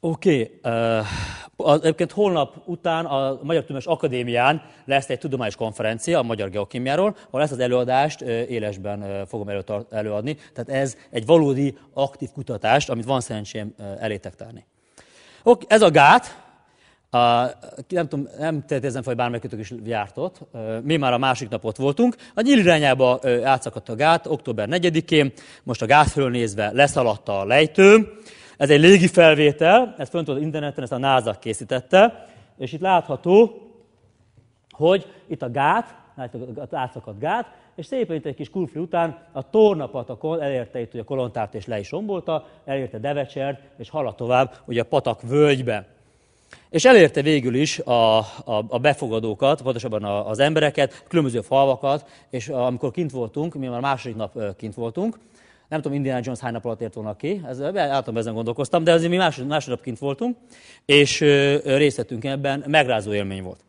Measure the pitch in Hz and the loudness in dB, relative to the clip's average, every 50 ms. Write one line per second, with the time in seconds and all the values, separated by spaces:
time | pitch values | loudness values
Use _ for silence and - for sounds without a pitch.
0 | - 165 160 - - 202 156 131 - - - _ _ 123 117 113 117 113 113 110 | -4 -4 -6 0 2 2 2 2 0 -4 -8 _ _ -4 -2 0 0 0 0 0
1 | 107 101 - - - - - - - - _ _ - 156 147 151 160 160 156 - | -2 -4 -8 -8 -8 -10 -12 -16 -18 -20 _ _ 2 4 4 4 4 0 0 0
2 | 175 - - 202 208 202 180 160 139 - - 170 _ - 175 170 _ 175 160 160 | -4 -4 0 0 0 2 2 0 -2 -4 -6 -18 _ -12 -12 -6 _ -4 -2 -2
3 | 165 147 139 135 135 135 135 127 - 143 165 160 127 - 143 135 120 - 165 156 | -4 -4 -4 -2 -2 -2 -4 -6 -6 -2 -2 -2 -2 -4 -10 -10 -4 -4 -4 -2
4 | - 151 127 127 123 120 120 120 120 135 151 156 - - - _ _ - 139 139 | -2 -2 -2 -2 -4 -2 0 2 2 2 2 0 -4 -14 -20 _ _ 0 0 0
5 | 135 - 135 120 - 156 135 127 120 107 110 - 117 110 107 - 113 107 113 113 | 0 -2 -8 -6 -4 -6 -6 -4 -4 -6 -6 -6 -6 -8 -6 -4 -4 -4 -4 -4
6 | - - 170 156 123 117 113 104 104 98 90 104 101 - - 123 123 131 139 160 | -4 -2 0 0 0 -2 -4 -4 -6 -6 -4 -6 -6 -6 -8 -8 -4 -2 0 0
7 | 190 214 196 - - _ - 127 151 151 139 120 127 123 123 123 123 123 127 131 | 0 -2 -2 -6 -16 _ -4 -4 -2 -2 -2 -2 -2 0 0 0 0 2 0 0
8 | 143 156 147 - - 123 117 117 120 - 127 113 107 104 101 95 95 101 101 101 | 0 0 -4 -8 -8 -6 -4 -4 -4 -4 -6 -6 -6 -6 -8 -8 -8 -10 -10 -8
9 | 104 98 98 98 98 95 - 113 104 101 101 98 95 - 107 101 98 _ - 110 | -8 -10 -8 -10 -10 -10 -10 -10 -8 -8 -8 -8 -8 -6 -8 -8 -8 _ -8 -6
10 | 107 107 104 104 107 139 151 143 - - _ - 117 113 139 135 139 135 - _ | -6 -4 -6 -6 -6 -6 -8 -10 -14 -18 _ -12 -10 -6 -4 -4 -2 -4 -6 _
11 | - _ - 120 110 110 165 165 156 143 135 127 143 139 123 - _ _ _ - | -20 _ -8 -8 2 4 6 6 6 4 2 0 0 -2 -4 -8 _ _ _ -4
12 | 135 135 - - 139 123 _ - 131 - 123 101 - 110 117 147 143 - 131 117 | -4 -4 -4 -12 -18 -16 _ -14 -12 -10 -10 -4 2 2 2 2 2 0 -6 -6
13 | 113 120 135 127 120 - 117 107 101 - - 113 104 107 - - 104 101 98 - | -4 -2 -4 -4 -4 -6 -8 -10 -10 -10 -10 -10 -10 -10 -12 -14 -14 -14 -12 -8
14 | 110 110 104 95 - 98 90 _ 98 110 120 - _ _ _ _ _ _ _ - | -6 -6 -6 -6 -10 -14 -16 _ -20 -20 -20 -20 _ _ _ _ _ _ _ -20
15 | - _ _ _ _ _ _ _ _ 226 240 233 - - 214 220 214 175 151 151 | -20 _ _ _ _ _ _ _ _ 4 4 4 4 4 6 6 6 8 8 8
16 | 139 147 196 247 - - - - - _ _ _ _ _ _ _ _ _ _ _ | 8 10 8 6 4 -2 -20 -20 -20 _ _ _ _ _ _ _ _ _ _ _
17 | _ _ - 123 120 120 120 120 123 127 - _ - - - - 127 _ 185 175 | _ _ 2 2 4 4 4 4 2 -2 -4 _ -20 -20 -16 -18 -12 _ -4 -4
18 | 165 143 - 139 139 - - 113 147 160 160 147 - - 151 135 113 139 117 131 | -4 -2 -4 -8 -8 -8 -10 -8 -6 -4 -4 -6 -6 -4 -6 -4 -4 -4 -6 -6
19 | 117 131 123 117 123 120 120 120 - 117 - 107 110 98 123 117 107 110 117 107 | -6 -6 -4 -4 -4 -4 -4 -8 -10 -10 -12 -12 -12 -12 -14 -14 -10 -6 -6 -6
20 | 101 95 - - 143 185 180 - - _ _ 120 110 110 113 110 117 143 160 156 | -6 -6 -8 -8 -8 -8 _ -14 -20 _ _ -12 -10 -8 -8 -8 -4 -2 -2 0
21 | 135 127 123 120 135 131 123 110 127 107 120 107 - 113 104 - 131 139 139 - | 0 0 0 0 0 0 -2 -2 -4 -8 -10 -6 -6 -8 -6 -2 -2 -2 0 2
22 | 233 247 233 _ - - _ - 220 254 285 240 196 180 170 156 151 139 131 131 | 2 0 0 _ -16 -12 _ -2 2 4 4 6 6 4 4 4 4 2 4 4
23 | 131 123 123 127 - 131 120 120 120 135 135 127 - 117 - 120 - - 117 107 | 4 2 2 2 0 0 0 0 2 2 0 0 0 -8 -10 -10 -12 -10 -4 0
24 | 143 160 165 165 - - 160 139 - - 117 107 104 107 156 180 170 180 160 165 | 2 2 2 2 0 -4 -8 -6 -6 -8 -6 -4 -4 -2 -2 0 0 0 0 0
25 | 165 - 165 151 143 135 - - - - - - _ - 120 - 120 110 135 147 | -2 2 2 2 2 2 -2 -10 -20 -20 -20 -18 _ -8 -6 -6 2 4 6 6
26 | 151 - - 147 139 127 120 123 117 110 98 104 104 104 104 123 143 135 - 156 | 6 4 2 -2 -2 -2 0 -2 -4 -4 -2 -4 -4 -4 -4 -6 -10 -6 -4 -2
27 | 127 117 107 104 _ - 104 98 98 98 120 143 156 156 156 - 190 196 208 220 | 0 0 -2 -4 _ -8 -6 -6 -2 0 0 0 0 0 2 4 8 8 8 8
28 | 214 - - - - - - - - - - _ 143 139 151 143 156 175 196 190 | 6 0 -10 -20 -20 -20 -20 -20 -20 -20 -6 _ 4 4 6 8 10 8 8 8
29 | 170 175 - 185 170 160 156 143 151 147 143 - 165 165 196 240 254 214 - - | 6 4 6 8 8 8 8 6 4 2 2 4 4 4 6 4 4 2 -6 -10
30 | 143 - - 170 160 143 139 139 151 160 147 156 147 143 - - 135 117 - 123 | -12 -6 -6 -6 -4 -4 -4 -4 -4 -6 -6 -6 -8 -8 -8 -10 -10 -8 -6 -2
31 | 131 139 135 127 110 117 101 - - 113 110 - 120 101 135 127 - _ - 185 | 0 2 2 2 2 0 -6 -6 -6 -8 -8 -8 -6 -6 -6 -6 -4 _ 6 6
32 | 208 240 - - - - - - - _ _ _ 131 120 - 151 175 190 185 175 | 6 6 4 -4 -20 -20 -20 -20 -20 _ _ _ -12 -10 -8 -6 -2 0 0 0
33 | 156 - 147 123 - 170 185 208 233 208 - - - - - _ _ _ _ _ | 0 -2 -8 -6 0 4 6 6 6 4 0 -12 -20 -20 -20 _ _ _ _ _
34 | _ _ _ _ _ _ _ _ _ _ _ _ _ _ _ - 147 170 190 196 | _ _ _ _ _ _ _ _ _ _ _ _ _ _ _ 0 2 4 4 2
35 | - - - - _ _ 165 131 - 123 120 143 139 151 180 226 233 - - - | 0 -6 -20 -20 _ _ -10 -8 -8 -8 -4 0 0 2 2 0 -2 -6 -16 -20
36 | _ _ _ - 131 117 - 120 123 127 113 139 143 117 - 147 131 120 - 123 | _ _ _ -16 -14 -14 -12 -14 -14 -14 -14 -14 -14 -10 -6 -6 -6 -6 -8 -14
37 | - - 104 101 120 156 196 240 233 - - _ _ _ _ - 160 - - 262 | -16 -16 -12 -8 -6 -4 -4 -4 -6 -10 -16 _ _ _ _ -16 -12 -8 -4 -4
38 | 233 165 165 156 - 156 131 - 151 - _ 190 180 - - 151 175 175 - 170 | -4 -4 -6 -8 -8 -10 -10 -10 -12 -10 _ -6 -6 -6 -6 -10 -8 -4 -2 -2
39 | 170 165 - - - _ _ 139 131 _ - 220 220 208 196 160 139 120 - 135 | -2 -2 -4 -10 -20 _ _ -14 -12 _ 4 6 6 6 4 0 -6 -8 -8 -10
40 | 117 - 127 107 - 156 165 165 151 139 139 127 120 107 - 131 117 110 - 123 | -10 -10 -12 -8 -6 -6 -4 -4 -4 -4 -4 -4 -6 -6 -8 -10 -10 -8 -10 -14
41 | 107 - 139 131 127 120 104 120 110 101 - 113 95 - 117 107 98 - - 170 | -10 -6 -4 -4 -4 -4 -4 -6 -6 -6 -8 -12 -10 -6 -6 -6 -6 -6 -8 -8
42 | 214 208 202 180 - - 160 151 - - - _ _ - 135 139 131 120 - 113 | -6 -6 -6 -6 -4 -4 -6 -6 -6 -10 -20 _ _ -8 -6 -6 -6 -8 -10 -8
43 | 110 143 147 147 139 - - 143 135 139 139 - _ - _ - 120 - - 156 | -6 -4 -4 -4 -6 -6 -6 -6 -6 -6 -6 -8 _ -20 _ -20 -18 -10 -6 -6
44 | 143 117 98 - 123 117 127 127 131 - - - _ - 120 117 113 _ - 139 | -6 -6 -6 -6 -4 0 2 2 2 0 -2 -16 _ -4 -4 -4 -2 _ 0 0
45 | - 127 110 - - 117 131 147 151 147 143 131 131 120 110 104 95 _ _ _ | 0 0 -6 -6 -6 -2 2 4 4 4 4 2 0 -4 -4 -4 -6 _ _ _
46 | _ _ _ _ _ _ _ _ _ _ - - _ _ - 165 - 254 262 214 | _ _ _ _ _ _ _ _ _ _ -20 -20 _ _ -2 4 6 8 10 10
47 | 170 147 - 151 139 151 156 143 120 127 120 127 151 151 - - - - 123 120 | 8 8 6 0 0 2 2 2 0 0 0 0 -2 -2 -4 -6 -2 0 2 4
48 | 113 110 110 110 107 101 - - - - 113 107 110 113 127 120 127 147 139 - | 4 6 4 2 2 0 -12 -16 -8 -4 -4 -4 -2 -2 -6 0 2 2 0 0
49 | 151 117 110 113 110 113 104 - 139 135 156 151 131 131 123 117 107 123 107 107 | -4 -4 -4 -4 -4 -4 -4 0 0 0 0 0 -2 -6 -6 -4 -6 -6 -6 -6
50 | 104 104 101 101 104 101 110 107 139 147 156 156 151 147 139 - 143 131 - - | -4 -4 -4 -4 -4 -6 0 0 0 2 2 2 0 0 0 0 -2 -2 -2 -12
51 | _ _ - 170 151 131 117 120 104 - 135 135 139 139 131 123 - 135 139 151 | _ _ -2 0 0 0 -2 -4 -4 0 2 2 4 2 2 0 -2 -2 -2 -2
52 | - _ _ - _ _ - 127 110 107 127 127 123 127 123 117 - 135 110 - | -6 _ _ -20 _ _ -10 -10 -8 -6 -4 -2 -2 -2 -4 -4 -6 -6 -4 -4
53 | 175 151 131 131 120 110 - 143 151 170 - 147 135 127 120 117 127 139 139 123 | -6 -6 -4 -8 -8 -8 -6 -8 -8 -8 -8 -10 -10 -8 -8 -6 -4 -4 -4 -4
54 | - 127 113 113 110 98 _ 120 107 101 95 _ - 110 104 - 117 117 113 - | -6 -12 -8 -8 -10 -8 _ -8 -8 -8 -8 _ -14 -14 -10 -8 -10 -8 -6 -6
55 | 190 233 220 - _ _ _ _ _ _ _ _ _ _ 151 156 139 147 139 143 | -6 -6 -8 -10 _ _ _ _ _ _ _ _ _ _ -8 -6 -6 -4 -4 -4
56 | 139 135 131 123 120 131 127 113 - 127 117 113 - 120 113 104 117 110 - 113 | -4 -4 -4 -4 -6 -6 -10 -8 -8 -8 -8 -6 -8 -8 -8 -8 -8 -10 -10 -10
57 | 107 110 104 _ - 151 202 202 165 123 131 127 139 151 190 202 160 143 139 139 | -10 -10 -10 _ -8 -8 -8 -8 -10 -12 -12 -8 -8 -6 -4 -4 -2 -2 -2 -4
58 | 120 - 110 117 113 117 113 113 113 117 120 - 139 - - 170 165 165 165 170 | -4 -4 -6 -6 -6 -4 -6 -6 -6 -6 -4 -4 -4 0 0 0 4 4 4 4
59 | 165 170 175 180 190 165 139 135 127 139 147 156 139 143 123 113 - 131 117 110 | 4 0 0 0 0 0 -2 -4 -6 -4 -4 -4 -4 -4 -8 -8 -6 -10 -10 -6
60 | 135 139 139 - 233 247 240 _ _ _ - - - - - _ _ - 143 143 | -6 -6 -6 -4 -4 -6 -6 _ _ _ -20 -20 -20 -20 -20 _ _ 4 6 6
61 | 143 135 - - 160 147 143 139 139 139 139 147 - 143 131 139 151 143 123 - | 6 6 2 2 4 4 4 6 4 2 2 0 0 0 2 4 4 2 2 -2
62 | 117 - 127 110 117 139 135 139 139 139 135 139 - 139 151 156 143 127 123 110 | -8 -8 -8 -10 -8 -6 -6 -4 -4 -4 -4 -4 -4 2 4 4 4 4 0 -2
63 | 98 104 104 104 101 98 98 95 92 87 - _ _ | -2 -2 -4 -4 -4 -4 -8 -10 -10 -12 -16 _ _